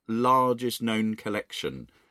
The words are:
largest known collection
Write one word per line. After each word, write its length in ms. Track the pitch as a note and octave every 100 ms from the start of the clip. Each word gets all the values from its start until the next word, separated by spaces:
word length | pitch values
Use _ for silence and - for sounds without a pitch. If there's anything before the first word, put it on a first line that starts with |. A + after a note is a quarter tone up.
| -
largest 720 | A2+ B2 C3 B2+ A#2+ B2 -
known 340 | A2+ A2 A2
collection 760 | A2 A2 G#2 - - C#2+ C2 A#1+ _ _